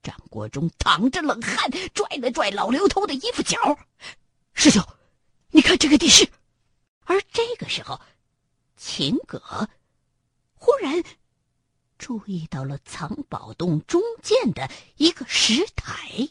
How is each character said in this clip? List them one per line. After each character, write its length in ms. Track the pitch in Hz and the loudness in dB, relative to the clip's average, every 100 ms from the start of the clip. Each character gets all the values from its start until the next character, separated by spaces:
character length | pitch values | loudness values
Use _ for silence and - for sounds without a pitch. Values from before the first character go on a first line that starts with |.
张 120 | - - - | -14 -16 -16
国 200 | 110 107 | -12 -10
忠 200 | 139 165 _ | -4 -6 _
淌 300 | - 156 240 | 0 2 2
着 100 | 349 | 0
冷 180 | 302 247 | -2 -2
汗 280 | - - 339 359 381 | -4 -2 -2 -4 -8
拽 140 | - 415 - | -4 -4 -2
了 140 | 240 | -4
拽 180 | 254 208 | -2 -2
老 200 | 196 202 | -2 -2
刘 180 | 262 381 | 2 2
头 180 | - 415 | 2 -2
的 80 | |
衣 80 | 269 453 | -4 -4
服 100 | - | -4
角 120 | - - - 294 _ _ - - _ _ _ | -4 0 0 -2 _ _ -20 -20 _ _ _
：“师 180 | - 302 | 4 4
兄， 120 | 220 - - _ _ _ _ _ | 4 0 -14 _ _ _ _ _
你 100 | 311 | 4
看 160 | - 359 | 6 2
这 100 | 294 | 4
个 100 | 285 | 4
地 120 | 320 | 6
势。” 180 | - - _ _ _ _ _ _ _ - | 6 6 _ _ _ _ _ _ _ -2
而 160 | 381 - | -2 0
这 240 | - 466 480 | -4 -4 -4
个 120 | - | -8
时 140 | - | -8
候， 180 | - - - _ _ _ _ _ _ _ | -8 -14 -14 _ _ _ _ _ _ _
秦 400 | - - 143 254 - | -12 -4 -2 -2 -4
葛 120 | - - - 214 _ _ _ _ _ _ _ _ _ | -16 -10 -8 -8 _ _ _ _ _ _ _ _ _
忽 160 | - 554 | 0 2
然 200 | 320 339 - - _ _ _ _ _ _ _ _ | 0 -4 -6 -16 _ _ _ _ _ _ _ _
注 240 | - 233 202 | -10 -10 -6
意 200 | 185 160 | -8 -6
到 180 | 143 135 | -8 -8
了 120 | 139 | -10
藏 400 | - - 147 285 - | -14 -12 -10 -10 -10
宝 240 | - 104 | -12 -12
洞 260 | 110 - 156 - | -6 -2 -2 0
中 140 | 339 453 466 | 0 0 -6
间 300 | - 494 349 | 0 2 2
的 140 | - 131 - - _ | -2 -8 -10 -20 _
一 140 | 320 | 0
个 120 | - 254 | 0 -4
石 380 | - - 226 370 - | 0 2 2 0 -4
台 520 | - - - - 277 | -10 -12 -10 -6 -6